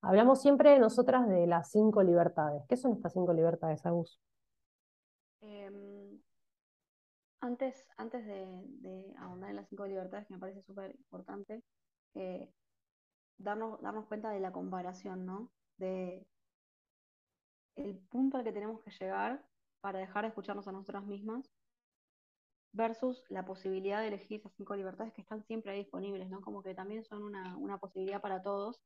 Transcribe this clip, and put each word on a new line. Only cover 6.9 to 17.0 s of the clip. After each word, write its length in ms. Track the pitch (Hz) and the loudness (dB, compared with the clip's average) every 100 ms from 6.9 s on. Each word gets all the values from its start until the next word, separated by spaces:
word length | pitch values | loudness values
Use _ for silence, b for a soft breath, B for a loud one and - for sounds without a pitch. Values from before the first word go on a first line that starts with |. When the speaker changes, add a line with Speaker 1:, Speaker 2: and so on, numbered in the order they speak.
| _ _ _ _ _ | _ _ _ _ _
Speaker 2:
antes, 460 | 247 240 262 254 _ - | -6 -2 -4 -6 _ -14
antes 280 | 220 247 214 | -10 -10 -10
de, 200 | 196 190 185 202 - | -10 -12 -14 -16 -16
de 320 | 185 185 196 - | -14 -14 -16 -16
ahondar 320 | 185 180 196 | -16 -14 -10
en 60 | 202 | -12
las 120 | 202 | -12
cinco 160 | 196 196 | -10 -8
libertades, 400 | 190 185 196 208 | -6 -8 -12 -14
que 60 | |
me 60 | 185 | -12
parece 220 | 190 196 | -12 -14
súper 340 | 190 196 196 269 | -16 -14 -14 -16
importante, 680 | _ 185 185 196 196 220 _ _ _ _ _ | _ -18 -14 -14 -12 -14 _ _ _ _ _
eh, 340 | - 185 180 - _ _ _ _ _ _ _ _ _ | -10 -8 -8 -12 _ _ _ _ _ _ _ _ _
darnos, 440 | 196 208 220 220 | -6 -4 -6 -8
darnos 240 | - 214 214 | -8 -8 -8
cuenta 240 | 214 220 | -8 -6
de 100 | 202 | -4
la 120 | 185 | -6
comparación, 760 | 185 185 185 180 185 202 185 185 | -6 -6 -6 -6 -10 -12 -10 -8
¿no? 260 | 190 240 _ _ _ | -8 -10 _ _ _
De 480 | 185 185 185 185 - _ _ _ _ _ _ _ | -6 -4 -6 -10 -18 _ _ _ _ _ _ _